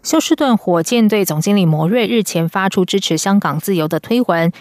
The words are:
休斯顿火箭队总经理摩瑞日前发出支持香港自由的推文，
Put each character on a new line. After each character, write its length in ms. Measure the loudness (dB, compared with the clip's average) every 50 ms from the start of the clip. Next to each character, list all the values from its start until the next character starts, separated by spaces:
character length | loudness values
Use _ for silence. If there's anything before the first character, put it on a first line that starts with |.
| -8
休 160 | -2 -4 -2
斯 160 | 0 0 0
顿 200 | 0 2 0 0
火 260 | 0 0 0 0 0
箭 260 | 0 0 0 2 2 2
队 160 | 2 0 0
总 160 | -2 -2 -2
经 160 | 0 0 2
理 100 | 2 2
摩 220 | 2 2 2 0 0
瑞 180 | 0 0 0
日 160 | 0 0 -2
前 260 | -2 -2 -2 -2 -4 -2
发 200 | -2 -2 -2 0
出 160 | 0 0 0
支 160 | 0 0 -2
持 180 | 0 0 -2 -2
香 220 | 0 2 2 2
港 180 | 2 0 -4 -4
自 160 | -4 -2 -2
由 140 | 0 0 -2
的 100 | -2 -4
推 220 | -2 0 0 0
文， 300 | 2 0 0 0 0 0 -2 -4